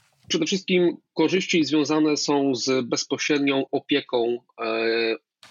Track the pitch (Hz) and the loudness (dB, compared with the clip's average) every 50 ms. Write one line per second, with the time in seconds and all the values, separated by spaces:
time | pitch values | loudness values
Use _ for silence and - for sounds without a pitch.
0 | _ _ _ _ _ - - 165 160 156 202 190 - - 190 180 175 170 160 - | _ _ _ _ _ -6 -4 -4 -2 -2 -4 -4 -2 0 2 2 2 2 0 -4
1 | _ _ - - 160 151 156 139 - - - 170 151 131 147 156 143 135 156 156 | _ _ -2 0 0 2 0 0 0 0 0 0 2 2 2 0 0 2 0 2
2 | 156 156 147 143 - - 143 143 139 139 131 117 - 131 131 131 127 117 135 127 | 2 2 0 0 0 0 0 2 2 0 0 0 0 0 0 0 0 -2 -4 -4
3 | - - 147 - - - 151 143 143 139 135 135 135 - - 143 - - 143 139 | -4 -4 -4 -2 0 0 0 2 2 0 0 0 -2 -2 -4 -4 -2 0 0 0
4 | 135 - - 120 113 120 120 120 _ _ _ - 117 113 113 113 113 113 113 117 | 0 0 -2 0 0 0 -2 -4 _ _ _ -8 -4 -4 -2 0 0 0 0 2
5 | 113 113 113 - _ _ _ _ - - | 0 0 -2 -4 _ _ _ _ -20 -20